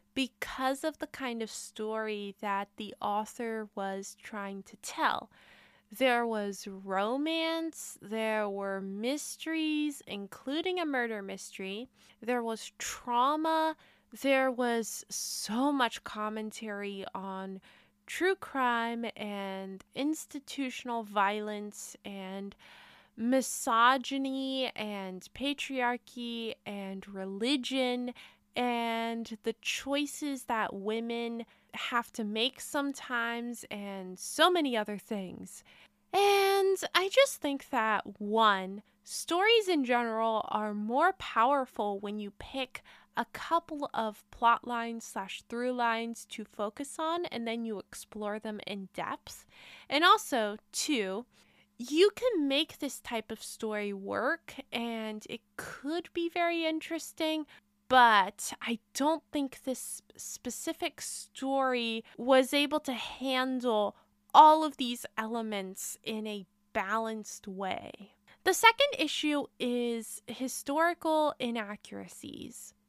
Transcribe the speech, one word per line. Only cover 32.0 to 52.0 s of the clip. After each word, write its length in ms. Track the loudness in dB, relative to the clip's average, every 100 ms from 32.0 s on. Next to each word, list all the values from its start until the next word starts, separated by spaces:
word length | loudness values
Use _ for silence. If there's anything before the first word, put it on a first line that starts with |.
| -2
to 120 | -6
make 360 | -4 0 0 -2
sometimes 1040 | -4 -2 -2 -4 -4 -2 -2 -4 -6 -8 -10
and 480 | -10 -8 -8 -10 -10
so 320 | -8 6 6
many 260 | 6 4 0
other 220 | -2 -6
things. 640 | -6 -6 -6 -10 -14 -16 -20 -20 -20 _ _
And 640 | 4 6 6 6 6 4 2 2 2
I 140 | 4
just 240 | 6 6 4
think 340 | -2 -2 -2
that, 340 | 0 2 2 -2 -8
one, 600 | 0 6 6 6 0 -8 -14 _
stories 640 | -12 -10 0 4 6 6 6
in 180 | 2 4
general 600 | 2 2 0 2 2 0
are 240 | -2 -2
more 400 | -2 0 4 4
powerful 840 | 2 -2 4 6 4 0 -2 -2 -2
when 180 | -4 -6
you 140 | -8 -10
pick 420 | -10 -6 -6 -8 -16 -20 _ -6
a 120 | -6
couple 560 | -8 0 0 0 -6 -4
of 300 | -2 -2 -6 _
plot 360 | 2 4 4 2
lines 380 | -4 -4 -8 -8
slash 380 | -8 -8 -10 -8
through 260 | -4 -2
lines 520 | 0 0 0 -4 -8 -12
to 140 | -12
focus 520 | -12 -4 -4 -4 -10 -4
on, 280 | -2 -2 -4
and 220 | -4 -4
then 180 | -4 -4
you 120 | -6
explore 600 | -8 -16 -14 -6 -4 -4
them 200 | -6 -8 -8
in 240 | -8 -8
depth. 520 | -8 -6 -8 -12 -20 -20 -20 -20 -20 -2
And 140 | 4
also, 540 | 8 6 4 0 0 -4 -8
two, 540 | -4 0 2 2 -2 -8 _ _ _ _ -14
you 320 | -2 6